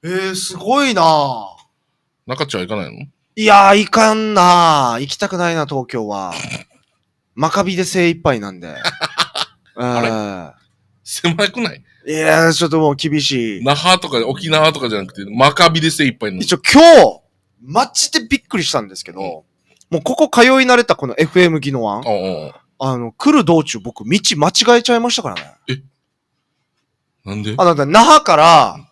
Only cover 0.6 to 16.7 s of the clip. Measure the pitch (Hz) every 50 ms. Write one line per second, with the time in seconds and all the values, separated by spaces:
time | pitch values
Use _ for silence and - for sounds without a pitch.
0.6 | 185 196 247 285 285 269 233 185 165 165 160 151 143 139 127 113 104 95 90 _
1.6 | _ _ _ _ _ _ _ _ _ _ _ _ _ - 127 131 151 139 135 101
2.6 | 90 90 107 104 90 67 55 55 - 139 _ _ _ _ _ - 214 214 202 202
3.6 | 196 196 202 208 214 - - - 220 220 214 220 220 214 214 202 180 180 175 175
4.6 | 170 165 156 147 135 123 117 117 135 135 - - - 196 196 180 175 175 170 165
5.6 | 151 135 147 135 127 123 - 123 110 104 104 101 95 90 85 85 - - - -
6.6 | - _ _ _ _ _ _ _ _ _ _ _ _ _ _ - 139 160 165 190
7.6 | 196 180 190 175 185 180 - 185 175 170 165 170 170 160 135 113 101 101 95 90
8.6 | 85 85 76 - - - - - - - - - 170 - _ 139 151 - _ _
9.6 | _ _ _ - 123 123 123 120 117 117 113 110 104 101 98 92 87 73 64 _
10.6 | _ _ _ _ _ _ _ _ _ - - - - 175 165 165 208 196 196 247
11.6 | 233 196 - - _ _ _ _ _ - 151 156 156 156 156 160 165 165 160 165
12.6 | 175 160 139 160 156 151 143 139 - 160 147 151 139 135 139 131 117 113 104 95
13.6 | 117 131 143 147 156 180 185 180 180 160 135 120 113 117 135 135 151 160 156 156
14.6 | 156 160 151 151 131 120 107 104 95 92 - - 101 98 104 117 131 143 143 143
15.6 | 180 170 160 165 156 160 160 - 151 131 117 _ - 107 95 92 - - - 131
16.6 | _ -